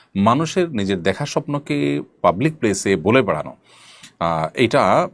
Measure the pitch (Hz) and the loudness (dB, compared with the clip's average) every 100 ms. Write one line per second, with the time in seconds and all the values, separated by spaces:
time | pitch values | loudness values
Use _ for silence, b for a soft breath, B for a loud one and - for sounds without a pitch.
0 | B 98 104 127 160 - 175 127 98 98 | B 0 2 2 0 -2 -2 -2 -2 -2
1 | 82 - 147 - 147 143 143 147 143 143 | -2 -2 -2 -4 -4 -8 -4 -4 -2 -4
2 | - _ 87 82 147 156 113 95 104 95 | -8 _ 0 2 -2 0 -2 0 0 0
3 | 80 123 101 78 69 - B B B B | 2 2 2 -2 -6 -14 B B B B
4 | B B 85 82 78 - 120 135 98 120 | B B -2 -2 -4 0 2 2 4 2
5 | 175 | 0